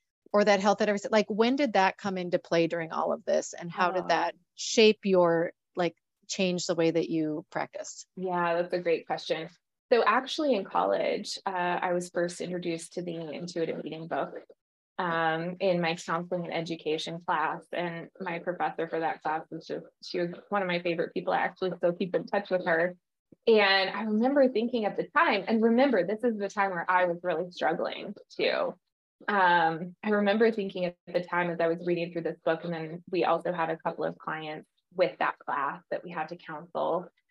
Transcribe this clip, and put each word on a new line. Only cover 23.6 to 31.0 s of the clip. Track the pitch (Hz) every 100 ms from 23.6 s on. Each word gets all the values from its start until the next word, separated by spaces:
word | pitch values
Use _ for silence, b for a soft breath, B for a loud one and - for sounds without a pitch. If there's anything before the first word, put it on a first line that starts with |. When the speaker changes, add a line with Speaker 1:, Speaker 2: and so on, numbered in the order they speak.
| 196 196 185
Speaker 2:
I | 208
remember | 220 214 254 285 254
thinking | 214 233 240 202
at | -
the | 170 294
time, | 330 208 175
and | 220
remember, | 226 233 277 208 170
this | 214
is | 247 214
the | 196
time | 214 196
where | 175 -
I | 180 180
was | 175
really | 180 160 175
struggling | - 151 175 - - - - - -
too. | 127 67 - - _ _ _ _ -
Um, | 202 180 175 160 165 180 -
I | 214
remember | 208 202 220 226
thinking | 220 190 190 175
at | -